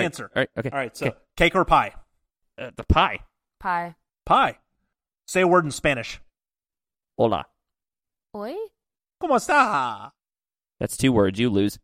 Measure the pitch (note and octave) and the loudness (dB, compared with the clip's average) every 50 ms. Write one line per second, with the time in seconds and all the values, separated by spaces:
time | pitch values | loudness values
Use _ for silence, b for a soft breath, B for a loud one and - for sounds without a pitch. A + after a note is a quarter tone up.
0 | A#2 E3 - - A2 - _ - C3+ - _ A#2+ A2+ C#3 - C#3 C3 A2+ - - | -4 -4 -4 -10 -16 -6 _ -2 -2 -2 _ -8 -8 -6 -6 -6 -8 -8 -8 -6
1 | D3 B2+ - - _ _ _ - E3+ E3+ - F#3+ F#3+ - E3 C#3+ A2+ G2+ - - | -6 -6 -6 -6 _ _ _ 2 2 4 4 2 4 4 4 4 4 0 -8 -16
2 | - _ _ _ _ _ _ _ _ _ _ - A#2 B2 - - - - - D#3 | -20 _ _ _ _ _ _ _ _ _ _ -16 -16 -14 -14 -12 0 2 4 4
3 | F3+ E3+ G2+ F2+ - _ _ _ _ _ _ _ - F#3+ F3 E3+ E3+ F3 C4 _ | 4 2 -2 -10 -14 _ _ _ _ _ _ _ -8 -6 -4 -4 -6 -8 -14 _
4 | _ _ _ _ _ - F#3 B3+ B3+ C#3+ A2 _ _ _ _ _ _ _ _ _ | _ _ _ _ _ 2 2 4 4 0 -2 _ _ _ _ _ _ _ _ _
5 | _ _ _ _ _ - - F#3 F#3 F3 F3+ F3+ D#3+ D3 - - - D3+ C#3 A#2 | _ _ _ _ _ -4 0 2 4 6 6 4 4 2 -6 -2 -2 -2 -2 -2
6 | A2 - - - - _ _ _ _ _ _ _ _ _ _ _ _ _ _ _ | -6 -12 -14 -16 -20 _ _ _ _ _ _ _ _ _ _ _ _ _ _ _
7 | _ _ _ - A#2 A2+ G#2 D2 C2 - _ _ _ _ _ _ _ _ _ _ | _ _ _ 0 0 0 0 -4 -6 -10 _ _ _ _ _ _ _ _ _ _
8 | _ _ _ _ _ _ - G#3 G3+ A#3 D#4 G#4 A4+ G#4 _ _ _ _ _ _ | _ _ _ _ _ _ -14 -12 -12 -10 -10 -10 -12 -14 _ _ _ _ _ _
9 | _ _ _ _ F#4 E4 C4 A3 - - D4+ D4 B3+ G#3+ G3+ C#3 B2+ A#2+ A2 G2 | _ _ _ _ -2 0 0 0 2 2 2 2 2 2 0 -2 -4 -4 -8 -10
10 | G#2+ C3 _ _ _ _ _ _ _ _ _ _ _ _ _ _ - - - - | -16 -20 _ _ _ _ _ _ _ _ _ _ _ _ _ _ -8 -8 -4 0
11 | - C3+ B2 G#2+ G2+ F#2+ F#2+ G#2 A#2+ B2 G2 G2 G2+ G#2 - - | 0 2 4 4 2 2 0 -2 -2 0 0 0 0 0 -4 -8